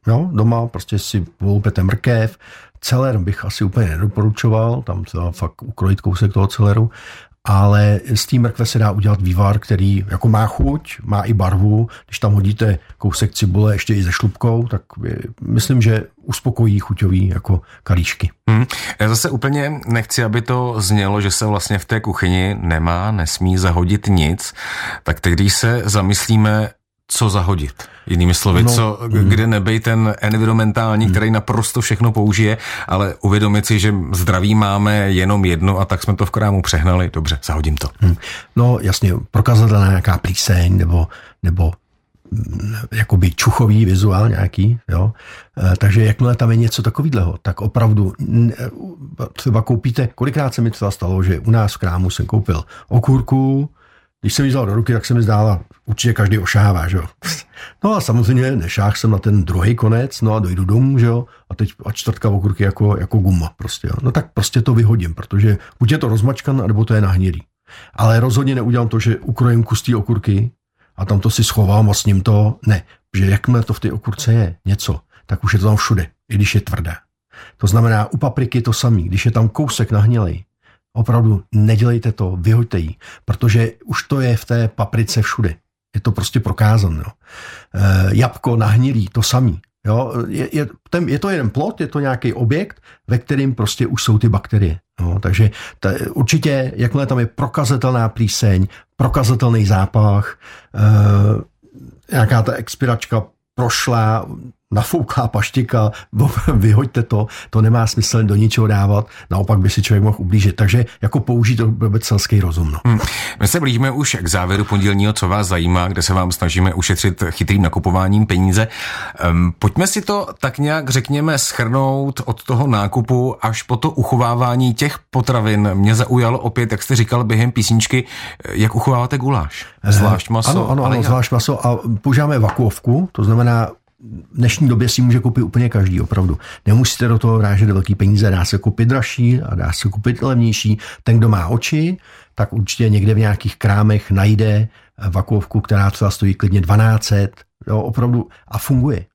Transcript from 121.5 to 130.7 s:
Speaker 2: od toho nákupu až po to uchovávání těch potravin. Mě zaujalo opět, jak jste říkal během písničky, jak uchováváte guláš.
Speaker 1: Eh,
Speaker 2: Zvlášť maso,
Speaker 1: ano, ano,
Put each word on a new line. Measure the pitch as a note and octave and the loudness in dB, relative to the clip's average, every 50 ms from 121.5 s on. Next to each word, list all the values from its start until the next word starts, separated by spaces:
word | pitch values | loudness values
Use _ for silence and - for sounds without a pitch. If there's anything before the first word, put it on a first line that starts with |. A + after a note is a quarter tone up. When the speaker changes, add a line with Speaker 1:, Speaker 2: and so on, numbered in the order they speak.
| - - B2 A2+ B2 C3+ C3+ C3+ C3+ C#3 C#3 C#3 C3 - - | -4 -4 -4 -2 0 0 0 0 -2 -2 -4 -4 -6 -8 -6
Speaker 2:
od | - A2 - - | -8 -8 -8 -4
toho | - B2+ A#2 D3 | -2 0 0 2
nákupu | C#3 A2+ G#2 G2+ G2 - C3 A2 - B2+ B2 B2+ B2+ A2 - - | 2 0 0 0 0 -2 -4 -2 0 0 0 0 -2 -4 -4 -6
až | A2 A2 - - | -6 -6 -6 -4
po | - B2 | -6 -4
to | A2+ - D#3+ | -2 -2 -4
uchovávání | D#3+ - A#2 - C3+ A#2+ B2 A#2 A#2+ A#2+ B2+ B2 A#2+ B2+ C3 B2+ A2+ | -2 -2 -2 0 0 0 0 0 0 0 0 0 0 0 0 0 0
těch | - C#3+ C#3+ - - _ _ | 0 -2 -4 -4 -8 _ _
potravin. | - C3 A#2+ - B2 A#2 G#2+ A2 G#2+ G#2 G#2 G#2 F#2 | -4 -2 0 0 0 0 0 0 0 2 0 0 2
Mě | G2 G2 G#2+ A2+ | 2 2 2 4
zaujalo | A2 B2 - B2+ B2 A#2+ A#2 B2 - | 2 0 0 2 0 2 0 -2 -2
opět, | - A#2 - B2 A#2 A2 | -4 -4 -2 -2 -2 -2
jak | A2+ G2+ - | -4 -6 -2
jste | - C3+ | 0 2
říkal | A2+ A2+ - B2 B2 A#2+ | 2 2 2 0 -2 0
během | G#2+ A2 A2 A#2 B2 | 0 0 2 0 0
písničky, | A2+ - G#2 - A2+ A2+ A2+ - - B2+ B2 - - - - - - _ - - - | 0 -2 0 2 2 2 2 0 -2 -2 -2 -4 -14 -16 -16 -16 -16 _ -12 -8 -2
jak | - G#2+ G#2+ - | 0 0 0 0
uchováváte | A2+ - C3+ B2+ A#2+ B2 B2 D3 | 0 0 0 0 0 0 -2 -4
guláš. | C3+ - C3+ C#3 G2+ D#2 C#2+ - - - - _ _ - | -2 -2 0 0 -2 -2 -4 -8 -14 -18 -18 _ _ 0
Speaker 1:
Eh, | G2+ | 2
Speaker 2:
Zvlášť | G2+ G2+ G#2 G2 F#2+ F2+ - - | 2 4 4 2 2 0 -2 -2
maso, | A2+ A2+ A2 - | -2 0 0 0
Speaker 1:
ano, | - F#3 A2 | 0 0 0
ano, | - | 0